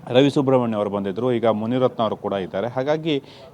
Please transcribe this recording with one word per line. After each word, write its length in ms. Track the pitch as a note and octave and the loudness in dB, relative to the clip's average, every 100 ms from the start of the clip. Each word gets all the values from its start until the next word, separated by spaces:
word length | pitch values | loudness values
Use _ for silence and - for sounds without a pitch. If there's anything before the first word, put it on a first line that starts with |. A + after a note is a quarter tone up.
| - | 0
ರವಿ 240 | B2 C#3+ | 4 4
ಸುಬ್ರಹ್ಮಣ್ಯ 460 | D3+ C3+ C3 A#2 G#2+ | 4 2 2 2 0
ಅವರು 140 | G#2 | -2
ಬಂದಿದ್ರು, 420 | G2+ G2 F#2 B2+ | -2 -4 -2 -2
ಈಗ 140 | A#2 A2+ | 0 2
ಮುನಿರತ್ನ 560 | G#2+ A2 B2+ B2 B2 | 0 -2 0 0 0
ಅವರು 140 | G#2+ G2 | -2 -2
ಕೂಡ 160 | G2+ | -4
ಇದ್ದಾರೆ. 360 | G2 F2 F#2+ A2+ | -4 -4 -4 -4
ಹಾಗಾಗಿ 540 | C3 C3+ D#3 D#3+ C#3 - - - | -4 -2 -2 -2 -4 -6 -20 -20